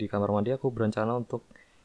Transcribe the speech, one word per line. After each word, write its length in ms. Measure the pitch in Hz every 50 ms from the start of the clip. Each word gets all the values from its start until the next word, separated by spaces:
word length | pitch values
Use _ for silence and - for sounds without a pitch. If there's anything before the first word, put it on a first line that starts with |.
di 60 | 107 -
kamar 200 | - 101 101 101
mandi. 180 | 104 101 104 120 135
Aku 180 | 131 - 131 117
berencana 400 | 113 110 107 107 107 110 113 123 123
untuk, 280 | 117 - - 113 - - - - - - - -